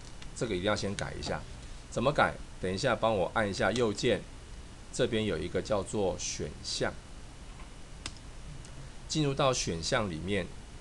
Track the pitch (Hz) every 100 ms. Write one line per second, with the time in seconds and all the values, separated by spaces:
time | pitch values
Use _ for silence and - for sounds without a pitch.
0 | - - - - 123 92 101 101 101 101
1 | 67 - - 82 - - - - - -
2 | 123 147 95 76 - - 92 95 131 110
3 | 113 104 82 113 104 95 101 117 113 98
4 | 123 92 - - - - - - - -
5 | 127 110 107 80 87 92 - 104 92 110
6 | 95 87 - - 78 - - - 117 -
7 | - - - - - - - - - -
8 | - - - - - - - - - -
9 | - 156 143 135 135 127 - 82 78 131
10 | 104 78 90 101 - - - -